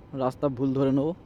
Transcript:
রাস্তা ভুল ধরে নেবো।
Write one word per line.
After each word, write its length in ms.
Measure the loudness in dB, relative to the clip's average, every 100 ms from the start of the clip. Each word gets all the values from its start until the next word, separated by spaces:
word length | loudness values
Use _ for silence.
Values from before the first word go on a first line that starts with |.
| -12
রাস্তা 360 | -4 -4 0 -2
ভুল 240 | 0 0
ধরে 200 | 2 2
নেবো। 220 | 2 0 -4